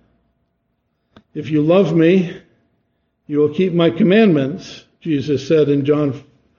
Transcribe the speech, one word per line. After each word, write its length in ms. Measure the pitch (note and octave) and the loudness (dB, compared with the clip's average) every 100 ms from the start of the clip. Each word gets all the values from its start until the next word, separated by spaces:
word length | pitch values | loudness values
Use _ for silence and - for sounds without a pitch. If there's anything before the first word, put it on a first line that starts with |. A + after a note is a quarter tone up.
| _ _ _ _ _ _ _ _ _ _ _ _ _ | _ _ _ _ _ _ _ _ _ _ _ _ _
"If 160 | D3+ C3 | -14 -4
you 120 | D#3 | -2
love 320 | D3 F#3 E3+ | 2 2 2
me, 420 | E3 E3 F#3+ E3+ - - _ _ _ _ _ _ _ - | 2 2 2 -2 -8 -20 _ _ _ _ _ _ _ -6
you 120 | D3 | -2
will 140 | D3 | 0
keep 200 | D3+ F#3 | 0 -2
my 180 | E3+ E3+ | 0 0
commandments," 920 | E3 E3 G3+ A3 D3+ C3+ F3+ - - - _ | 2 2 4 4 2 -2 -6 -14 -20 -20 _
Jesus 460 | E3+ C#3+ C#3+ C3+ - | -6 -4 -2 -4 0
said 220 | D#3+ C#3+ | 0 2
in 160 | C#3+ | 0
John 300 | C#3 D3 D3 A#2+ - _ _ | 0 0 -2 -6 -14 _ _